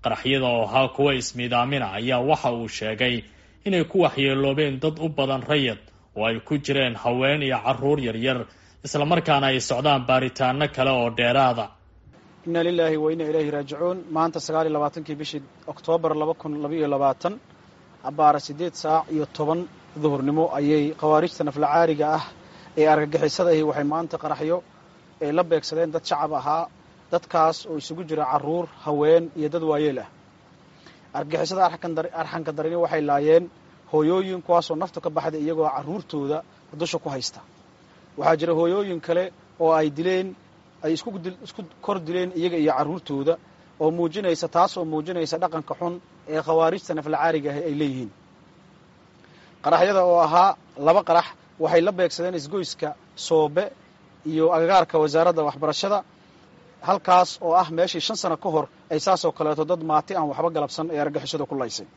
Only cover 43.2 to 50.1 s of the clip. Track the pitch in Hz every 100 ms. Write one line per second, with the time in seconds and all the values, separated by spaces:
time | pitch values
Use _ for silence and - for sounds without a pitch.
43.2 | 139 165 - - - _ 156 170 170 170
44.2 | 196 160 165 - 185 - 160 156 156 175
45.2 | 156 160 175 160 151 147 175 175 _ -
46.2 | - 156 160 160 160 185 - 156 147 151
47.2 | 160 160 143 143 165 147 147 131 113 -
48.2 | _ _ - - _ - _ _ _ _
49.2 | - - - - 139 165 185 196 180